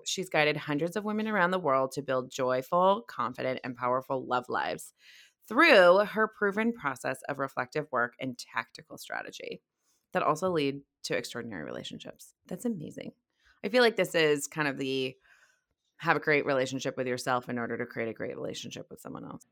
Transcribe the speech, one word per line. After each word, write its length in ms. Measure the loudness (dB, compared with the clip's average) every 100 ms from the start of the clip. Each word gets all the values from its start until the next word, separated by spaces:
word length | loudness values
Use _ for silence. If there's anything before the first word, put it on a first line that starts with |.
| -4
she's 240 | -6 -2
guided 280 | 2 2 2
hundreds 380 | -2 -2 -2 -4
of 80 | -4
women 220 | -4 -2
around 220 | 2 2
the 100 | 2
world 320 | 2 2 0
to 100 | -4
build 260 | -2 -2 -2
joyful, 760 | -2 0 0 0 2 4 2 -2
confident, 540 | -6 -6 -4 -4 -4
and 120 | -8 -4
powerful 480 | -2 -2 -2 -4 -2
love 180 | -2 -2
lives 460 | -4 -4 -6 -10 _ -20 -20 -20 _ -2
through 500 | 4 8 10 10 8
her 300 | 6 2 0
proven 440 | 0 -2 0 -2
process 480 | -2 -4 -4 -6 -6 -6
of 100 | -4
reflective 480 | -4 -4 -4 -4 -2
work 220 | 0 0 -2
and 160 | -8 -8
tactical 600 | -8 -8 -8 -12 -18 -16
strategy 640 | -10 -10 -10 -12 -12 -14 _ _ _ _ _
that 100 | -2
also 260 | 0 0 0
lead 300 | 0 0 -2 -10 _
to 140 | -6 -4
extraordinary 480 | -4 -8 -10 -10 -8
relationships. 680 | -10 -10 -14 -16 -18 -20 _ -12
That's 160 | -6
amazing. 480 | -6 -6 -8 -12 -14 -16 _ _ _ _
I 40 | 0
feel 160 | 4
like 140 | 4 4
this 180 | 2 4
is 320 | 4 4 0
kind 200 | -4 -2
of 100 | -2
the 380 | -2 -2 -4 -8 _ _ _ _ _ _ _ -6
have 180 | 0 2
a 60 |
great 240 | 4 2 4
relationship 500 | 0 0 -2 -4 -4
with 100 | -2
yourself 440 | -2 0 -2 -2
in 100 | -6
order 180 | -4 -4
to 80 | -6
create 220 | -6 -6
a 60 |
great 220 | -6 -8 -8
relationship 500 | -8 -8 -10 -14 -14
with 120 | -16
someone 240 | -14 -14 -14
else. 200 | -16 _